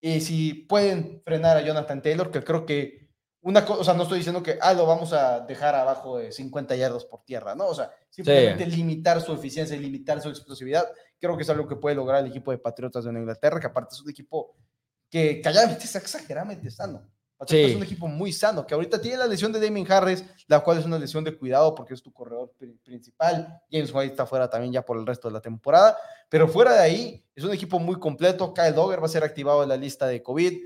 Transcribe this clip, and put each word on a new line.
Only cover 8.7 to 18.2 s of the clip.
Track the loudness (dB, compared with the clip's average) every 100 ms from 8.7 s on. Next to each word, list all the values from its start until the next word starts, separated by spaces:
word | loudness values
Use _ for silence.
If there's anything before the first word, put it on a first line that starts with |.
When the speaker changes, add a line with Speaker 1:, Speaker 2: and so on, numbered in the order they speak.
Speaker 1:
limitar | -2 -2 -2 0 0
su | 0
eficiencia | -8 -8 -8 -8 -6
y |
limitar | -8 -10 -6 -6
su | -6
explosividad, | -14 -16 -16 -4 -2 -2 -6 _ _
creo | -6 -4
que |
es | -2
algo | -2 -2
que | -4
puede | -2 -2
lograr | 0 0
el | 0
equipo | -6 -6
de | -6
Patriotas | -6 -8 -8 -6
de | -6
Nueva | -6
Inglaterra, | -8 0 0 0
que | -4
aparte | -6 -8
es | -16
un | -16
equipo | -18 -10 -10 -10 _ _ _ _ _ _
que | 0 0 0
calladamente | 2 6 4 2
está | -8 -10
exageradamente | -8 -14 -10 -10 -10 -12 -14
sano. | -12 -12 -12 -18 _ _ _
Patriotas | 2 6 6
Speaker 2:
Sí. |
Speaker 1:
es | 4
un |
equipo | -4 -6 -8
muy | -6